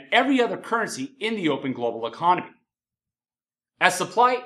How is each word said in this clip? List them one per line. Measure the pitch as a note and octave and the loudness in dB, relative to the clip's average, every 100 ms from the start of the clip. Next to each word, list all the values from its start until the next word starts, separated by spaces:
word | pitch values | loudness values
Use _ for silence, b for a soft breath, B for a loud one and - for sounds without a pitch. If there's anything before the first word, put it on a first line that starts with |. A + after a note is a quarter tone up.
| - | 0
every | A3 C4+ C4 | 2 4 2
other | A3+ F#3 | 0 -2
currency | - A3+ G#3 C3 C3+ - | -4 -4 -2 -6 -10 -6
in | G#3+ A3 | -6 -2
the | D#3+ | -2
open | C3+ C#3 | -2 -4
global | A#2+ A#2+ A2+ A2+ | -4 -4 -4 -8
economy. | - E3+ F3+ - _ _ _ _ _ _ _ _ _ _ _ _ - | -2 2 2 0 _ _ _ _ _ _ _ _ _ _ _ _ 2
As | F3 F3+ | 2 2
supply | F3+ G#3+ B3 B3 | -2 2 2 2